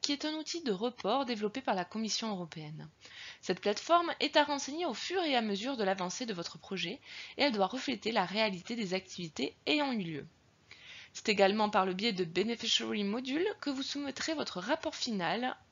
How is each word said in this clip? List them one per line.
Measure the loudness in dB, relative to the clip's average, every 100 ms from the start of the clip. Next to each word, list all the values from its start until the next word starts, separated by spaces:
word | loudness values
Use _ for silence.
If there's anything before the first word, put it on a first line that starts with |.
qui | 0
est | 0 -2
un |
outil | -4 -6 -4
de | -2
report | 0 -2 -2 0 2 2
développé | 0 -2 -2
par | -2 -2
la | -2
Commission | -4 -2 -2 -2
européenne. | -4 -6 -8 -10 -10 -14 _ -20 -16 -16 -8
Cette | -4 0
plateforme | 0 0 4 4 4 0
est | 4 6
à |
renseigner | 6 2 -2 -2 -2
au | -2
fur | -2 0
et | 2 2
à |
mesure | 2 0 -2 0
de |
l'avancée | 2 2 0 -4 -4
de |
votre | -4 -6 -10
projet | -8 -4 -4 -6 -12 -14 -8 2
et |
elle | 2
doit | 4 2
refléter | 0 -2 -2 0
la | 2 2
réalité | 2 2 0 -4 -2
des | -2 -2
activités | -4 -8 -8 -4 -4 -4 0
ayant | 2 2
eu | -2
lieu. | -4 -6 -10 _ _ _ -20 -20 -20 -18 -16
C'est | -4 2
également | 6 6 6 4
par | 4 2
le |
biais | 2 0
de | 0 0
Beneficiary | 0 0 0 2 2 2 0
Module | 0 -2 -2 0 0 -2
que | -4
vous | -2
soumettrez | -4 -4 -6 -4 -4
votre | -2 -4 -4
rapport | -2 -2 -2 -4
final | -2 0 0 0 -2 -6 -6